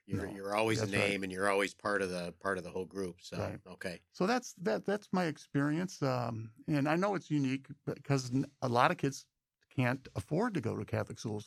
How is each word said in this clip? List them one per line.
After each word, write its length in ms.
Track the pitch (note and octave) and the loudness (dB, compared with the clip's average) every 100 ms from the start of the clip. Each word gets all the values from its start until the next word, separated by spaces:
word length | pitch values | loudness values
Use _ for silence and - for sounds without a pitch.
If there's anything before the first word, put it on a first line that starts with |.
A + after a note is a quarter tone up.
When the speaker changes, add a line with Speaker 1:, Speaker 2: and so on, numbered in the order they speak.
| - | -6
Speaker 1:
You're, 200 | G2 G2 | -4 -4
Speaker 2:
No, 80 | |
Speaker 1:
you're 220 | G2+ G2 G#2 | -6 -2 2
always 220 | A2 A2 | 4 2
a 80 | G#2 | 2
Speaker 2:
that's 100 | G2+ | 2
right. 140 | G2+ | 2
Speaker 1:
name, 120 | G2+ | 2
and 80 | F#2+ | -2
you're 180 | F#2 G2+ | 0 4
always 240 | G2 G2 | 4 2
part 300 | - G#2+ G2+ | 0 -2 0
of 80 | F#2 | 0
the, 240 | F2+ F2 - | -2 -4 -4
part 180 | G2 F#2+ | -2 -2
of 60 | |
the 60 | E2+ | -2
whole 160 | F#2 F2+ | -6 -6
group. 320 | G2 F#2 F2 | -4 -6 -6
So, 180 | - - | -10 -6
Speaker 2:
Right. 220 | G2 F#2+ F#2 | -6 -6 -12
Speaker 1:
okay. 260 | F2+ F#2+ E2+ _ | -10 -8 -8 _
Speaker 2:
So 140 | - F#3+ | -4 0
that's, 280 | B3 B3 - | 0 -4 -6
that, 220 | F3+ G#3+ | -2 -2
that's 240 | - G#3 - | -2 -4 -2
my 140 | F#3 E3+ | 0 0
experience. 760 | C#3+ - C#3+ C#3+ D#3 F#3 - | -2 -4 0 2 0 -2 -2
Um, 480 | C3+ B2+ A#2+ A2+ A2+ - - | 0 0 -2 -4 -8 -12 -2
and 220 | D3 D3 | 0 2
I 80 | E3 | 2
know 180 | G3+ | 2
it's 160 | F#3+ - | 0 0
unique 360 | D3+ C3+ C3+ C3+ D3 - | 2 2 0 -6 -12 -8
because 460 | - - C#3 B2+ | -8 2 2 2
n-, 120 | B2+ C#3+ - | 0 0 -2
a 80 | C3 | 2
lot 220 | A#2+ C#3+ | 6 6
of 60 | E3+ | 4
kids 300 | C#3 C3+ - _ _ _ _ | 0 -2 -14 _ _ _ _
can't 380 | - B2 C3+ - - | 0 0 0 -4 -10
afford 380 | - D#3 A#3+ | -4 -2 0
to 60 | F3+ | -2
go 160 | A2 G2+ | -2 -4
to 80 | |
Catholic 360 | G#2+ A2 G2 A2 | -2 -2 -4 -6
schools 260 | A2 G#2 | -6 -6